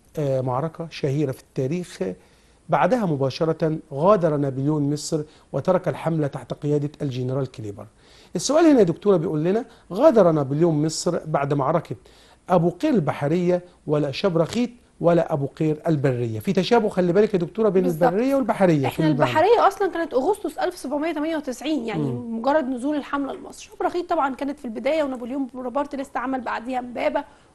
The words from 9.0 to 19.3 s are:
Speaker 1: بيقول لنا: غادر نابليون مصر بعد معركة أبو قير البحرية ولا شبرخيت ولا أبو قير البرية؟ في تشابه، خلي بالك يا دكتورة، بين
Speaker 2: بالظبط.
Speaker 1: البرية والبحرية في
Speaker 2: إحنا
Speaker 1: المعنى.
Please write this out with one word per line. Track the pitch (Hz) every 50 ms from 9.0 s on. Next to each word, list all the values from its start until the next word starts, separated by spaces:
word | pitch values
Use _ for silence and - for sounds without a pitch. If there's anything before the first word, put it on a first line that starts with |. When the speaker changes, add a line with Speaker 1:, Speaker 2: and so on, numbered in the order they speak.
| - 208 196
Speaker 1:
بيقول | 175 151 - 160 151 151
لنا: | 175 196 226 254 - - - _ - 170
غادر | 196 269 320 262 220 190 175
نابليون | 160 156 139 131 139 147 165 175 160 147 147
مصر | 160 156 - - 180 165 - -
بعد | 160 156 147 143 139 147
معركة | 147 135 135 165 170 - - 127 - - - - - - - _ _ _ -
أبو | 175 180 160 175
قير | 170 - - 311 285
البحرية | 214 151 135 - - - 143 156 185 180 175 175 180 175 - _ _ _
ولا | - 151 151 147 143
شبرخيت | 127 - - 202 170 165 165 - - 226 247 240 - - _ _ _ -
ولا | 160 165 175 170 165 - 160
أبو | 143 139
قير | 147 - - 160 156 151 151 - 170
البرية؟ | 165 143 131 143 131 120 123 117 110 107
في | - - 180
تشابه، | 185 180 185 233 240 214 208
خلي | - - 185 175 165
بالك | 196 214 214 -
يا | 185
دكتورة، | 170 156 - - 220 214
بين | 175 190 185
Speaker 2:
بالظبط. | 180 170 151 175
Speaker 1:
البرية | 170 175 202 240 269 277
والبحرية | 277 254 202 214 - 196 180 160 147
في | 135
Speaker 2:
إحنا | - - - 160
Speaker 1:
المعنى. | 311 302 - - 127